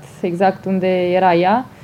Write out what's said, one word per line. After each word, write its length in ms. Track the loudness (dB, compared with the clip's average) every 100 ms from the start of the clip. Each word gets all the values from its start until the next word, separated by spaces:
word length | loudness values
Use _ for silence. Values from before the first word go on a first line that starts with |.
| -10 -8
exact 440 | -6 0 0 0
unde 480 | -4 -2 0 0 0
era 220 | 2 2
ea 300 | 2 2 0 -4 -14